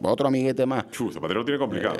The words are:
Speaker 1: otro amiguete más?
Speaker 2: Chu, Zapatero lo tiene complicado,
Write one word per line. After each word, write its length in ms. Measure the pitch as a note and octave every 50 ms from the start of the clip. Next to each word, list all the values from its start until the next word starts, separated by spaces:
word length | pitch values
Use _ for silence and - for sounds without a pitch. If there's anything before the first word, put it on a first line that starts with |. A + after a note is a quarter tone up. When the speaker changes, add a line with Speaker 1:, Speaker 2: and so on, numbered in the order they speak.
Speaker 1:
otro 260 | - F#2 A2+ - C#3 C3+
amiguete 380 | C3+ C3 C3 C3 B2+ A2+ C3
más? 220 | C3 C3 A#2+ - -
Speaker 2:
Chu, 200 | - - B2 G#2
Zapatero 300 | - - E2 D#2+ F#2 G#2+
lo 40 | A#2+
tiene 120 | C3+ C#3+ C#3
complicado, 380 | C#3 A2+ F2 F2 G2+ G#2 D#2+